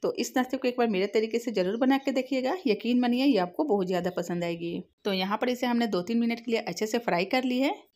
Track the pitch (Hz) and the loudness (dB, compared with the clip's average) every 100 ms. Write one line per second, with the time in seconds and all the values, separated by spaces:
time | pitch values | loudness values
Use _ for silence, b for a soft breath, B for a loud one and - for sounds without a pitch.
0 | 180 - 240 262 247 262 247 247 233 190 | -4 -2 -2 -2 -2 -2 -2 0 0 2
1 | 202 220 220 233 247 208 185 226 262 269 | 2 0 0 -2 -2 0 0 2 2 2
2 | 269 262 262 269 247 370 269 208 226 247 | 2 -2 -2 -2 0 -2 0 0 2 2
3 | 247 240 277 214 180 - 311 202 180 180 | 2 4 4 4 2 -2 0 0 2 0
4 | 175 175 170 175 170 170 170 175 - _ | 0 -2 -4 -2 -2 -4 -6 -8 -10 _
5 | 214 190 190 214 247 247 247 240 233 185 | -4 -2 0 0 -2 0 0 0 0 -2
6 | 180 233 233 233 240 226 - 170 214 240 | 0 0 0 -2 -2 -2 -2 -4 -2 -2
7 | 233 175 190 254 254 247 277 - - | 0 0 2 2 2 2 0 0 -10